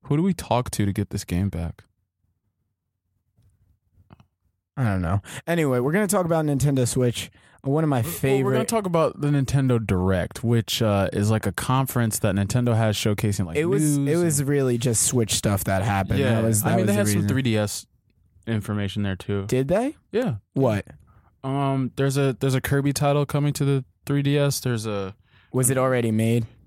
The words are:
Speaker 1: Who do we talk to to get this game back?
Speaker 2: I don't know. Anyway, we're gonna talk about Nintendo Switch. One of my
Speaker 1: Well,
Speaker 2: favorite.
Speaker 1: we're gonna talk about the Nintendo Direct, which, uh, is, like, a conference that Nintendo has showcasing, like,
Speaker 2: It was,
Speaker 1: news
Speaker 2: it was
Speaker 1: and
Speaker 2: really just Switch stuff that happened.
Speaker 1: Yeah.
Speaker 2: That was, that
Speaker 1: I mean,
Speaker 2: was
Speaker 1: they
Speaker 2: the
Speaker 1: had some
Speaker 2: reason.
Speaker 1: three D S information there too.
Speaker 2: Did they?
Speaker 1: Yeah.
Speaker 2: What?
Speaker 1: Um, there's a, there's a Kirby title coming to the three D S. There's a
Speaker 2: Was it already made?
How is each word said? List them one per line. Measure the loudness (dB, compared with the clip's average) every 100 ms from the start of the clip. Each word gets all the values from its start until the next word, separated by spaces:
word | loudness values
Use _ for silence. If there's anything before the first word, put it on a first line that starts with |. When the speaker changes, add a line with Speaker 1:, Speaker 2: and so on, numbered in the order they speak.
| -2
Speaker 1:
Who | 0
do |
we | 0
talk | -2 0 0 0
to | -2 -2
to |
get | 0 -4
this | -6
game | -4 -2 -2
back? | -4 -8 -10 _ _ _ _ _ _ _ _ _ _ _ _ _ _ _ _ _ _ _ _ _ _ _ -20 _ _ _ _ _ -2
Speaker 2:
I |
don't | 0 0
know. | 0 -2 -4 -14 -4
Anyway, | 0 2 2
we're | 0
gonna | 0 0
talk | 0 2
about | 0 0
Nintendo | 0 2 2 0
Switch. | 2 0 -2 -10 -16 -20 -10
One | -4 0
of | 0
my | 0
Speaker 1:
Well, | -2
Speaker 2:
favorite. | -2 0 2 2
Speaker 1:
we're |
gonna | 0 0
talk | -2 0
about | 0 0 0
the | 0
Nintendo | 0 2 0 2 0
Direct, | 2 0 2 0 -2 -4
which, | 0 0 0 0
uh, | 2 2 2
is, | 0 2
like, | 2 0
a |
conference | -4 0 0 0 0 0 0
that | 0 0
Nintendo | 0 0 2 2
has | 2 0
showcasing, | 0 0 0 -2 -2
like, | -2
Speaker 2:
It | 0
was, | 2 2 2
Speaker 1:
news | 0 2
Speaker 2:
it |
was | 2 0
Speaker 1:
and | 0
Speaker 2:
really | 0 2 0
just | 0 0
Switch | 2 0 0
stuff | 0 0 0
that | 0 0
happened. | 0 0 0 0
Speaker 1:
Yeah. | 2 2
Speaker 2:
That |
was, | 2 0
that | 2
Speaker 1:
I | 0
mean, |
Speaker 2:
was | 2
Speaker 1:
they |
Speaker 2:
the | 2
Speaker 1:
had | 2
some | 2
Speaker 2:
reason. | 2
Speaker 1:
three | 0
D | 2 0
S | 0 -4 -12 _ _ _ _ _ -4
information | -4 -2 -4 -4 -2
there | -4 -4
too. | -4 -4 0
Speaker 2:
Did | -2 0
they? | 0 -2 -6 _
Speaker 1:
Yeah. | -4 -2 -4 _
Speaker 2:
What? | 0 0 0 -4 -18 -20 -20 _ _
Speaker 1:
Um, | -6 -2 -2 -2 -4 -2
there's | 0 2
a, | 0 0
there's | 0 0
a |
Kirby | 0 0 0
title | 0 0 2 0
coming | -2 -2
to | 0 0
the | 0 -4 _ -2
three | 0
D | 2 2
S. | 2 0
There's | -2 -2 -2
a | -4 -6 -10 _ _ _
Speaker 2:
Was | 0 0
it | 2
already | 2 2 2
made? | 2 2 2 -2 -12